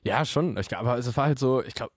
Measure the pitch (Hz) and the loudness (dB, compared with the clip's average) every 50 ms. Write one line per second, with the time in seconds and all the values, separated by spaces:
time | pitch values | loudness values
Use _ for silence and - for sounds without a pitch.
0 | - - 98 123 156 - - 143 165 180 117 - 98 - - 90 110 120 123 120 | -4 0 0 0 0 2 2 0 0 0 0 -2 -4 -4 -4 -2 0 0 0 0
1 | 117 123 117 147 139 147 147 131 135 127 131 131 - - - - 117 - _ | -2 -2 0 2 2 2 2 2 2 2 2 2 0 -2 -6 -10 -10 -10 _